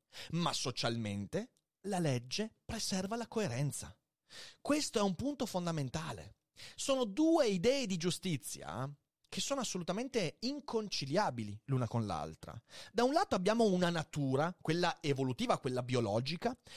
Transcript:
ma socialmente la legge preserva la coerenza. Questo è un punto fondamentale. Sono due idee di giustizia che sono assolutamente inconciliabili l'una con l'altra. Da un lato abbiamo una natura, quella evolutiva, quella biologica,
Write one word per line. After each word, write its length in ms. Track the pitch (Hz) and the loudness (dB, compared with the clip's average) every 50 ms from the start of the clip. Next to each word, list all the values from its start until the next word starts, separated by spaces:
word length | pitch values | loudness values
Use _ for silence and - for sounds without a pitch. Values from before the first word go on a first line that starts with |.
| _ _ - - - - | _ _ -16 -14 -10 -4
ma 220 | 156 170 170 143 127 | -2 0 0 0 0
socialmente 1000 | - - 135 117 - - 120 117 117 110 104 101 101 101 - - 185 226 - _ _ _ _ _ _ - | -2 -2 -4 -2 -2 -2 0 0 0 -2 -2 -2 -4 -4 -4 -4 -6 -6 -6 _ _ _ _ _ _ -6
la 120 | 196 196 175 | -4 -2 0
legge 580 | 165 147 127 123 123 127 - - 214 220 _ _ - | 2 2 0 0 -2 -4 -4 -4 -4 -4 _ _ -10
preserva 520 | - 226 214 - - 202 190 190 190 226 | -8 -6 -4 -2 -2 -2 -2 -2 -2 -4
la 120 | 240 226 | -4 -6
coerenza. 680 | - - 226 208 131 117 123 147 135 - - - 76 - _ _ _ _ _ _ _ - - - - - _ | -4 -2 -2 0 0 0 0 -2 -2 -2 -6 -10 -12 -16 _ _ _ _ _ _ _ -18 -18 -18 -18 -18 _
Questo 380 | - - 285 302 285 - - 220 | -2 0 0 0 0 0 2 2
è 20 | |
un 140 | 202 196 175 | 2 2 0
punto 300 | - 226 285 294 - 247 | 0 -2 -4 -2 -2 -4
fondamentale. 920 | - - 180 175 170 165 151 135 123 - 156 165 147 113 82 - - - _ _ _ _ - - - - | -2 -2 -2 0 0 0 0 -2 -2 -4 -6 -6 -6 -8 -10 -10 -16 -18 _ _ _ _ -18 -18 -16 -10
Sono 280 | - - - 269 262 247 | -6 0 0 2 2 2
due 440 | 202 190 302 311 320 330 330 269 | 0 2 4 6 6 8 6 6
idee 380 | 214 196 180 165 240 277 277 247 | 6 4 4 4 4 4 4 2
di 100 | 190 190 | 0 -2
giustizia 920 | 165 165 180 - - - 185 156 127 - - - 71 67 71 82 113 131 143 143 _ _ _ _ _ _ | 0 0 0 -2 0 -2 -2 -2 -2 -2 -6 -10 -10 -8 -8 -6 -6 -6 -6 -8 _ _ _ _ _ _
che 140 | - - 196 | -10 -6 -4
sono 200 | - - 277 277 | -2 -2 0 -2
assolutamente 760 | 214 - - 185 170 - 175 214 262 262 - 233 180 143 - - | -2 -2 -4 -4 -2 -2 -2 -2 -2 -2 0 0 0 0 -4 -4
inconciliabili 1200 | - 254 285 285 - - - 220 214 196 - - 147 135 147 202 208 165 123 113 110 101 101 107 - | -4 -4 -4 -4 -6 -4 -2 -2 -2 -2 -4 -4 -2 0 2 2 2 2 0 -2 -6 -6 -8 -8 -4
l'una 220 | - 135 127 123 | -2 0 0 0
con 180 | 113 - 117 110 | 0 0 0 0
l'altra. 520 | 101 85 76 76 80 80 - - - - 117 _ - - - - - | 0 -2 -4 -4 -6 -8 -12 -14 -14 -14 -16 _ -18 -18 -18 -12 -4
Da 120 | - - 240 | 0 2 2
un 100 | 262 294 | 4 4
lato 200 | 339 403 - 240 | 4 4 4 2
abbiamo 320 | 196 175 202 220 233 226 | 2 2 2 4 6 6
una 240 | 208 185 180 175 175 | 4 6 4 2 2
natura, 640 | 175 160 147 - - 151 139 131 131 131 156 175 175 _ | 2 0 -4 -4 -2 0 0 2 4 2 2 0 -2 _
quella 380 | - - 160 175 180 170 - - | 0 0 2 4 2 2 0 0
evolutiva, 560 | - 147 139 127 135 127 120 - 240 240 185 | 0 0 2 2 2 0 0 0 2 2 2
quella 240 | - - 135 127 123 | 2 2 -2 -2 -2
biologica, 720 | 123 123 123 123 117 101 104 117 127 139 170 175 - 233 254 - _ - - | -2 2 2 2 2 4 2 0 0 -2 -4 -2 -2 -2 -2 -4 _ -20 -18